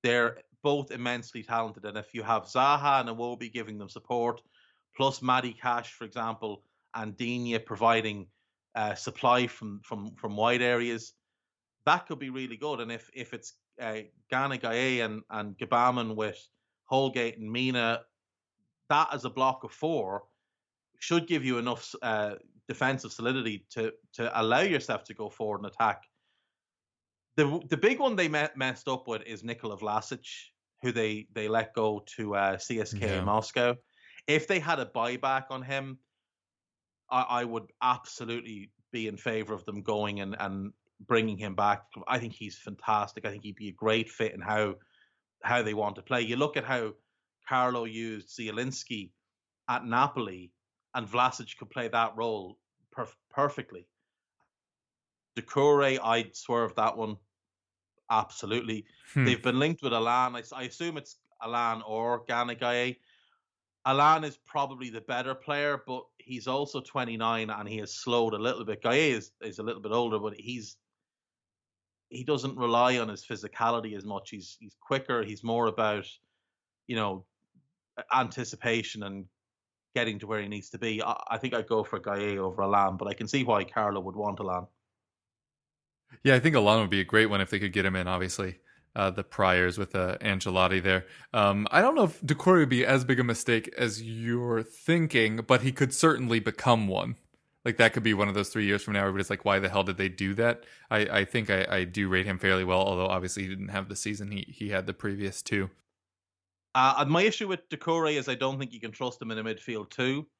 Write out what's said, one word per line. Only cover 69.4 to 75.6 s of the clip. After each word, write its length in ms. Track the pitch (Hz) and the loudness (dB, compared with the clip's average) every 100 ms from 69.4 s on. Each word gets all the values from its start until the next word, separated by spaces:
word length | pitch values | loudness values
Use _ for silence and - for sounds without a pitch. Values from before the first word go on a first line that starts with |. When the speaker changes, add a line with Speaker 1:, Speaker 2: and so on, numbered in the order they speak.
Speaker 1:
is 160 | 110 92 | -14 -8
a 40 | |
little 200 | 107 101 | -8 -8
bit 80 | 104 | -2
older, 280 | 113 120 107 | 0 0 -2
but 160 | 104 101 | -4 -8
he's, 380 | 104 123 107 - _ _ _ _ _ _ _ _ _ _ _ _ _ | -10 -10 -12 -18 _ _ _ _ _ _ _ _ _ _ _ _ _
he 120 | 120 | -10
doesn't 340 | 127 139 135 123 | -2 -2 -2 -2
rely 420 | 120 120 123 127 | 2 6 6 4
on 100 | 110 | 0
his 160 | 101 | -6
physicality 720 | - 107 104 - 113 117 117 104 | -10 -10 -10 -2 0 0 -2 -10
as 80 | |
much. 260 | 101 98 - | -8 -10 -10
He's, 260 | 104 90 - | -16 -16 -20
he's 160 | 110 _ | -20 _
quicker. 440 | - 135 135 120 | -4 -4 0 -2
He's 180 | 104 104 | -2 -6
more 240 | 117 117 | -2 0